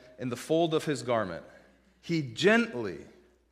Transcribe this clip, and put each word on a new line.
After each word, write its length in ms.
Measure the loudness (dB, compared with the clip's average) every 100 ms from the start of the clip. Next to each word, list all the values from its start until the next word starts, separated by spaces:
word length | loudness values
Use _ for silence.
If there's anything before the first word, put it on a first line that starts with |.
| -20 -8
in 100 | -6
the 60 | -6
fold 400 | 0 2 4 2
of 80 |
his 180 | 0 -2
garment. 420 | 0 0 0 -4 -12 -20 -20 _ _ _
He 200 | -4 -2
gently 800 | -2 0 4 4 2 -4 -6 -8 -12 -20 _ _ _